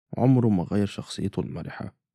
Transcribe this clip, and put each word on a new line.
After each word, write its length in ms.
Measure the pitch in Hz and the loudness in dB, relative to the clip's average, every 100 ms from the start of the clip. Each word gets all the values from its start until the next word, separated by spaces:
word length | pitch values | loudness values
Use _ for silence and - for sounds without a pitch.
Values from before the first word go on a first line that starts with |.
| _ - | _ 0
عمره 320 | 123 127 117 | 4 6 4
ما 140 | 95 | 2
غير 240 | 82 101 101 | 0 0 -2
شخصيته 540 | - - - 98 - | -4 -12 -6 -4 -4
المرحة 540 | - 85 - - - - _ | -6 -6 -10 -10 -14 -14 _